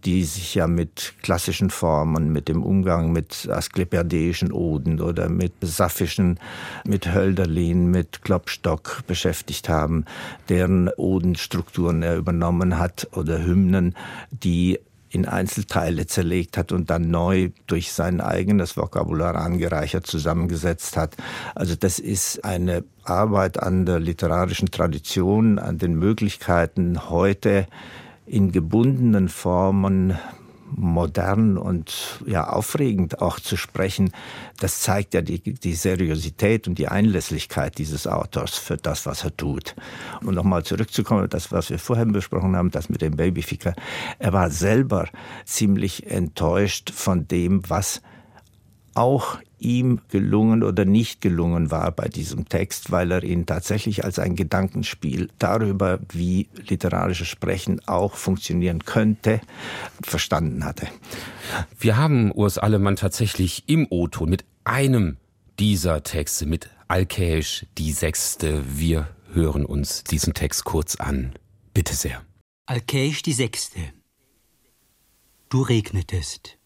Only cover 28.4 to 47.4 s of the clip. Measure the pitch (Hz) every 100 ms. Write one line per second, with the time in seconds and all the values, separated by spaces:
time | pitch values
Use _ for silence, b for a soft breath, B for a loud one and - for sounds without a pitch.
28.4 | 98 90 80 104 127 131 123 104 92 -
29.4 | 92 90 95 98 98 95 92 85 B B
30.4 | B B B - 90 85 85 80 92 98
31.4 | 110 95 92 90 80 - - - - 92
32.4 | - - 110 - 135 101 85 - 87 -
33.4 | - 92 - - 95 - 95 B B B
34.4 | B - 95 - - 98 101 90 78 90
35.4 | - - 90 80 98 92 87 80 78 -
36.4 | 104 110 98 87 71 98 110 92 - 78
37.4 | - - 69 - 76 73 - - - 120
38.4 | - - - - 80 76 71 - - -
39.4 | 73 65 - - B B B B - 92
40.4 | 92 90 80 - 110 - 104 107 92 -
41.4 | - 92 - 85 - 117 113 104 - 90
42.4 | 92 90 90 73 76 - 78 76 87 82
43.4 | 78 - 90 85 B B B B 110 95
44.4 | 87 78 95 113 131 101 82 B B B
45.4 | - - 107 95 95 - - 95 85 -
46.4 | 85 90 101 - - - - 92 73 87